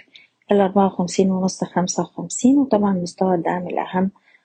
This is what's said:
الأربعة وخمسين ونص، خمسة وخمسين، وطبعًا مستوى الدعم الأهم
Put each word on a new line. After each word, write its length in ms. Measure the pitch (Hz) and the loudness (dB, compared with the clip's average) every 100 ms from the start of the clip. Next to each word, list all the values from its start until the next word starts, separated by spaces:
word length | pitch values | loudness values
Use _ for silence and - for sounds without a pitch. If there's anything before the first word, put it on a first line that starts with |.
| - - - _ - | -4 -20 -20 _ -2
الأربعة 340 | 202 190 196 196 | 0 2 2 2
وخمسين 440 | - 175 - 190 | 0 -2 0 0
ونص، 340 | 185 190 - | 0 -2 -4
خمسة 380 | 175 175 180 - | -4 -2 -2 -4
وخمسين، 560 | 175 - 175 - 247 285 | -6 -8 -12 0 2 4
وطبعًا 340 | 269 208 202 | 2 2 2
مستوى 420 | 185 175 - 190 | 0 -4 -2 0
الدعم 340 | 175 165 180 170 | 0 0 -4 -4
الأهم 420 | - - 185 190 - _ _ | -6 -2 0 0 -2 _ _